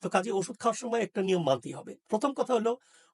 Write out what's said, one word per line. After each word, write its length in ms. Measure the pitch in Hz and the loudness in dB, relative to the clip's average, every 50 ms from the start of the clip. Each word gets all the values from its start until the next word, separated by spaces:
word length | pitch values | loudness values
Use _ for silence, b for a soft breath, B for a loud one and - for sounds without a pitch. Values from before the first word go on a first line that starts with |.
তো 80 | - 180 | -4 0
কাজেই 240 | - 190 185 226 220 | 2 2 2 2 0
ওষুধ 260 | 196 180 - 226 - | -2 -2 -4 -4 -2
খাওয়ার 160 | - 233 220 | 0 0 0
সময় 260 | - 254 240 226 233 | 0 -2 -2 -2 -2
একটা 220 | 214 190 - 208 190 | -2 -2 -2 -2 0
নিয়ম 200 | 190 185 175 165 | 2 2 2 4
মানতেই 300 | 139 135 127 - 151 - | 2 2 2 0 -6 -12
হবে। 240 | - - - - - _ - | -12 -12 -14 -16 -18 _ -4
প্রথম 260 | - 214 247 277 277 | -2 0 0 0 0
কথা 200 | - 247 - 254 | -2 0 2 2
হলো 240 | 226 208 233 240 254 b b b b b b | 2 2 2 -2 -2 b b b b b b